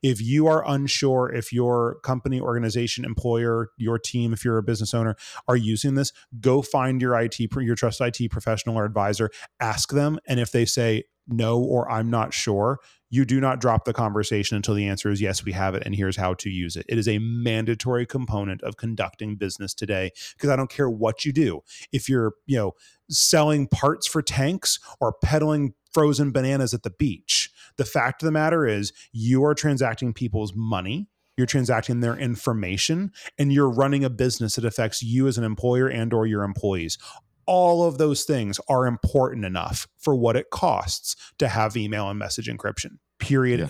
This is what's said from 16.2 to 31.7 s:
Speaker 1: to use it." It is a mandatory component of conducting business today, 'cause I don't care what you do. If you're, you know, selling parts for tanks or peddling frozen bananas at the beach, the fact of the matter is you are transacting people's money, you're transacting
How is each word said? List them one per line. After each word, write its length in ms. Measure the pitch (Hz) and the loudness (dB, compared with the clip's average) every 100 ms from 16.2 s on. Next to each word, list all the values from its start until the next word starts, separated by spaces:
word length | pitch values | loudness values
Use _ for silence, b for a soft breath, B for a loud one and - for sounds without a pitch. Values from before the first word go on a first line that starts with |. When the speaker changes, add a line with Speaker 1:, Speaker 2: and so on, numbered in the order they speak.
| 92 90 | -2 -2
Speaker 1:
to 140 | 101 | -6
use 260 | 92 85 85 | -6 -6 -6
it." 100 | - | -4
It 80 | 113 | 0
is 80 | 110 | 0
a 100 | 104 | 0
mandatory 880 | 113 117 120 110 113 113 127 123 120 | -2 -2 0 0 -2 -2 -2 -2 -2
component 560 | 131 117 104 101 95 | -6 -4 -4 -4 -6
of 140 | 117 107 | -10 -8
conducting 580 | 113 110 98 - 107 101 | -6 -4 -6 -6 -10 -6
business 380 | 98 - 101 | -6 -6 -10
today, 380 | - 107 95 95 B B B | -8 -4 -2 -2 B B B
'cause 120 | 143 | 0
I 60 | 135 | 0
don't 140 | 131 | 0
care 200 | - 135 | -2 -2
what 360 | 110 110 113 151 | 0 0 0 -2
you 80 | |
do. 280 | 139 131 76 _ B B | 2 0 0 _ B B
If 160 | 135 - | -4 0
you're, 240 | 131 110 - - | 2 2 -2 -2
you 120 | 127 | 0
know, 140 | 98 - b b - | 0 -4 b b -4
selling 580 | 151 - 160 151 151 135 | 0 4 4 4 2 2
parts 400 | - 143 165 - | 2 2 0 -2
for 140 | 160 | -2
tanks 580 | - 135 139 190 - - B B | -2 0 0 0 -2 -4 B B
or 140 | 117 - | -2 0
peddling 500 | - 151 151 151 135 - _ | 0 2 2 2 -2 -4 _
frozen 400 | 165 151 143 143 | 2 4 4 2
bananas 420 | 135 131 139 123 | 2 0 0 0
at 100 | 117 | -2
the 80 | 107 | -6
beach, 600 | - 143 82 - - - B B - | -2 -2 -2 -2 -2 -2 B B -6
the 80 | 127 | -2
fact 360 | 143 123 - | 0 0 0
of 60 | 160 | 0
the 40 | |
matter 340 | 156 156 165 127 | 2 2 2 2
is 260 | 104 101 B B | 0 -2 B B
you 320 | 113 117 131 | -4 2 4
are 120 | 147 147 | 4 2
transacting 580 | 151 135 123 110 123 | 2 2 0 0 -4
people's 400 | 110 117 113 107 101 | -4 -2 -2 -4 -4
money, 520 | 113 95 92 151 208 _ _ - | -2 -2 -2 -6 -8 _ _ -2
you're 120 | 127 | 2
transacting 540 | 139 123 | 2 2